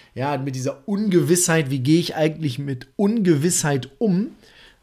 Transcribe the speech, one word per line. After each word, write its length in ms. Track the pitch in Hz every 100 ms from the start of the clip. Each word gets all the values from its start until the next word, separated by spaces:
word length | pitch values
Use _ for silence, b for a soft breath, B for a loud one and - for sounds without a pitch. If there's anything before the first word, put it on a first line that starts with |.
| B
ja, 240 | 120 139 139
mit 180 | 139 131
dieser 320 | 131 - -
Ungewissheit, 840 | 202 214 175 139 175 175 160 135
wie 100 | 135
gehe 200 | 127 165
ich 160 | 165 -
eigentlich 440 | 156 160 151 131
mit 280 | 139 127 - -
Ungewissheit 920 | 202 233 180 147 170 175 151 139 - -
um? 340 | 226 180 277 - B B B B